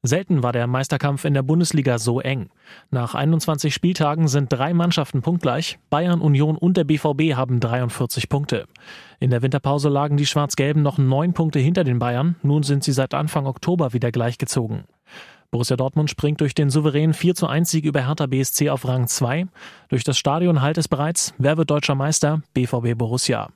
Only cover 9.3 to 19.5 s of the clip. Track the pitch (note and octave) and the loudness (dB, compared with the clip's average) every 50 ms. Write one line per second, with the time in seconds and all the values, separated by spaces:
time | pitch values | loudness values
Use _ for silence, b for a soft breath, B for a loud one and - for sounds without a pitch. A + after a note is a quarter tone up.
9.3 | B2 A#2+ B2 C3+ C3 C#3 - C3+ C#3+ D3 C#3 D3+ C#3+ C#3 D3 D3 D3 C#3+ D3 C#3 | 2 2 0 0 0 0 0 0 0 2 2 0 2 2 0 0 0 0 0 0
10.3 | - D3+ D3 C#3+ - - C3+ C#3+ D3 D#3 D3 C#3+ C3+ - C3+ C3 C3 C#3 D#3+ F3+ | 0 0 -2 0 0 0 0 2 2 2 2 2 2 2 2 2 2 2 0 0
11.3 | F3 - E3 D#3+ - D3 B2+ D#3 F3+ F#3 E3+ C3 B2 A#2+ B2 B2 A#2+ B2 C#3+ F3 | 0 0 -2 0 0 2 2 2 2 2 2 2 0 0 0 0 0 0 0 0
12.3 | E3+ - - C#3 C#3+ D3+ C#3+ C3+ C#3+ C#3 - - C3+ C3+ C3+ - - C#3 D3+ D#3 | -2 0 0 0 2 2 2 0 0 0 0 0 0 0 0 0 -2 -4 -4 -2
13.3 | - D3+ C3+ C3+ C3 - - - F3+ F3 D#3 B2+ A#2 B2 A#2 A#2+ A#2 B2+ A#2 A#2+ | -2 -2 -4 -4 -6 -4 -2 -2 0 0 0 0 0 -2 -2 0 -2 0 -2 -2
14.3 | A#2 - C#3+ - - C3 A#2+ G#2+ A2 G#2 - _ _ _ B B B B B B | -2 -4 -6 -2 -2 -2 -2 -2 -6 -8 -10 _ _ _ B B B B B B
15.3 | B B B B - A#2 A#2+ - C3 B2 C3 C3+ - D#3 D3+ D3 - - - D3 | B B B B -2 -2 0 0 0 0 0 0 0 0 0 0 -2 -2 -2 -2
16.3 | D3+ - D#3 C3+ - - D3+ C#3 B2+ D#3 D3+ D#3 C3+ D3 D#3 D#3+ D3+ - - F3 | 0 0 -2 0 2 2 2 2 2 2 2 2 2 2 2 2 2 2 2 0
17.3 | F3 - F3 - B2+ D#3 E3+ - - D#3+ D3 D#3 C#3 C#3+ B2+ C3 D3+ - D#3 C3 | 2 2 -2 0 0 0 0 0 0 0 0 0 0 0 0 -2 -2 -2 -2 -2
18.3 | C3 C3 C3+ - - - D3 D3 C#3 C3 - B2+ B2+ B2+ B2 A#2 - - B2+ A#2 | 0 -2 -2 -2 0 0 0 0 0 -2 -2 -2 0 0 0 -2 0 -2 0 0
19.3 | C3+ D#3+ F3+ F#3 | 0 -2 -4 -6